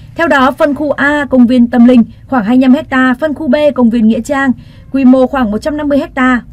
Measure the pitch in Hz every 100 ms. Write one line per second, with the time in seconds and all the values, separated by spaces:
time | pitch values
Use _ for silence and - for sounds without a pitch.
0 | - - 330 285 262 294 311 269 302 -
1 | 285 294 277 254 233 254 240 247 240 254
2 | - - - 220 202 254 262 269 - 262
3 | 254 254 311 269 311 302 302 262 240 233
4 | 220 226 226 277 269 240 - - - 269
5 | 254 262 254 277 226 214 311 302 294 285
6 | 339 - 254 240 -